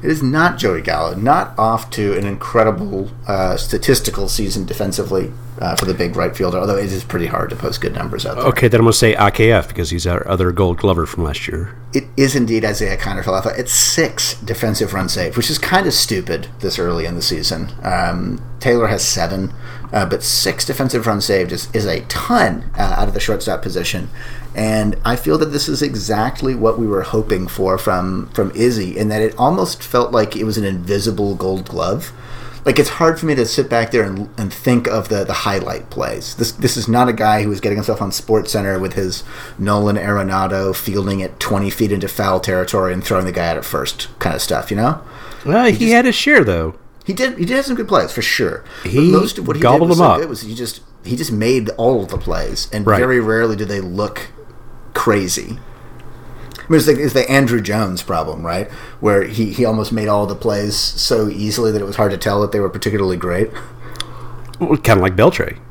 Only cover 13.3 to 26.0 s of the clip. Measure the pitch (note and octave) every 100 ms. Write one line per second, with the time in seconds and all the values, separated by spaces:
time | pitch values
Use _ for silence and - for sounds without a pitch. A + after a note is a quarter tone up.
13.3 | F#2+ F#2+ - B2 - - - D#3+ - -
14.3 | - G2+ A2+ A2+ G#2 G2+ F#2+ F#2+ - F2
15.3 | - A#2 D3+ - F#3 F#3+ B2+ - G3 F3+
16.3 | E3 - - G2 - F2 E2+ D#2+ E2+ -
17.3 | F2+ - E2 - - - F2+ - F2+ E2
18.3 | - - - C3 A#2+ A2 G2+ - - E2+
19.3 | F#2+ F#2+ - - - - - G2 - -
20.3 | - - - - C3+ C3 B2 A2+ G#2 G2
21.3 | G2 F2 F2 - A2+ G#2 F2 - - -
22.3 | A#3+ A2 - - - - - - - -
23.3 | G#2 - F2 F#2+ D#2 F2 G2 D#2 - -
24.3 | - - - A2 A2 G#2+ - - B2 -
25.3 | D#3 D#3 C#3+ D3 C#3+ C#3+ B2